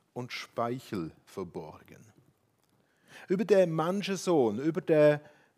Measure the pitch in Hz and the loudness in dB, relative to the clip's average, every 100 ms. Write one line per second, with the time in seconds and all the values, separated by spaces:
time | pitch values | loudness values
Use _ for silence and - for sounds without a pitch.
0 | _ 123 127 - - - 117 131 - 101 | _ -14 -12 -12 -12 -6 -6 -6 -8 -8
1 | 80 - _ - 87 87 78 - - - | -8 -12 _ -14 -12 -12 -14 -18 -20 -20
2 | 107 _ _ _ _ _ _ _ _ _ | -20 _ _ _ _ _ _ _ _ _
3 | _ - - 185 202 196 175 160 165 196 | _ -14 -4 -2 4 4 4 0 -2 -4
4 | 185 190 190 160 113 104 151 165 - 151 | -4 -6 0 2 2 0 -4 -4 0 4
5 | 151 147 - _ _ | 6 4 -4 _ _